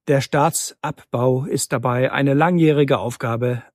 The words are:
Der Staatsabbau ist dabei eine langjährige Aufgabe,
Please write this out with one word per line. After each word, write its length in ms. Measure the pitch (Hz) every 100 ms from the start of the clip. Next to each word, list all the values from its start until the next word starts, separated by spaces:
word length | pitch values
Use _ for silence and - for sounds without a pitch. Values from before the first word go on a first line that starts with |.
| -
Der 140 | 139
Staatsabbau 1200 | - 147 160 - - - 151 - _ 120 127 127 139
ist 260 | 135 -
dabei 380 | 131 123 123 131
eine 220 | 139 139
langjährige 680 | 139 165 180 156 147 139 120
Aufgabe, 640 | 117 - 120 117 123 120 -